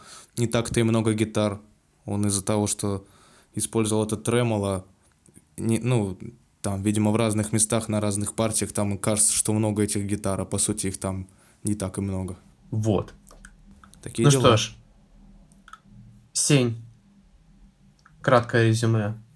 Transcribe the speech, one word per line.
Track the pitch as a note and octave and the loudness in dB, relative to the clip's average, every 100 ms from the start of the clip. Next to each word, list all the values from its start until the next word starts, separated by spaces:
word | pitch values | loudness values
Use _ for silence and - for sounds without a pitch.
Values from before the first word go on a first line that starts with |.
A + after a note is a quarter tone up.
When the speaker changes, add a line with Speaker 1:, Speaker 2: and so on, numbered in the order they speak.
| - - - - | -20 -20 -10 -4
Speaker 1:
не | A#2 | 0
так-то | A#2 A#2 - | 0 0 2
и | |
много | A2+ A2+ A2 | 2 2 2
гитар. | A2 G#2+ G#2+ G#2+ G2 - _ _ _ - | 2 0 0 0 -2 -10 _ _ _ -8
Он | G2+ G#2 | -2 0
из-за | G2 | 0
того, | F#2+ G#2+ G#2 | 0 0 0
что | - G#2 G2 - - - - _ - | -2 -4 -6 -8 -20 -20 -20 _ -8
использовал | - A2+ A2 G#2+ G#2+ | -2 0 0 0 0
это | G#2+ | -2
тремоло, | A#2 A#2+ A#2+ G#2+ G2+ F#2+ - _ _ _ _ - _ - | 0 0 2 0 -2 -4 -8 _ _ _ _ -20 _ -6
не, | G2+ A2+ | -2 -2
ну, | A#2 B2 G2+ F#2 - - _ _ | 0 0 -2 -6 -14 -18 _ _
там, | G2+ G2 | -6 -2
видимо, | G2+ G#2+ G#2+ | 0 2 2
в | A2 | 2
разных | A2+ G#2 G#2 | 0 0 0
местах, | A2+ - A#2 - | 0 0 0 -2
на | G#2+ | -2
разных | G#2 G2+ G#2 - | -2 -2 -4 -2
партиях, | A2 G#2+ G2 | -2 0 -4
там | - G#2 G2 | -2 -2 -2
и | |
кажется, | - G#2+ - | -2 2 2
что | - - | 2 0
много | G#2+ G#2+ G#2 | 0 0 0
этих | G#2 G#2 G2+ | 0 -2 -4
гитар, | G2+ G2+ F#2+ | -4 -2 -4
а | F#2+ | -4
по | G2+ | -2
сути | - G#2 F#2+ | -2 -2 -4
их | F#2+ | -4
там | F#2+ F#2+ F#2+ _ _ _ | -6 -6 -10 _ _ _
не | G#2+ G#2 | -4 -4
так | F#2+ - | -4 -4
и | |
много. | G2 F#2+ F#2 F#2 - - - | -4 -4 -6 -10 -18 -20 -8
Speaker 2:
Вот. | A2+ A2 G2 - - - - - - - - - - | -4 0 0 -2 -12 -20 -20 -20 -20 -20 -20 -20 -18
Speaker 1:
Такие | - - C3+ | -10 2 4
Speaker 2:
Ну | |
Speaker 1:
дела. | C#3 | 6
Speaker 2:
что | B2 A2+ | 6 4
ж, | - - - - - - - - - - - - - - - - _ | 2 -8 -20 -20 -20 -20 -20 -20 -20 -20 -20 -20 -20 -20 -20 -20 _
Сень, | - - D3 A#2+ A2+ - - _ _ _ - _ - - _ _ _ - - | -2 2 4 2 -2 -12 -20 _ _ _ -20 _ -20 -20 _ _ _ -20 -6
краткое | - B2 A#2 A#2+ A2+ | 4 4 4 4 4
резюме. | A2+ A2+ A2+ G#2 G#2+ - | 4 2 2 0 -4 -12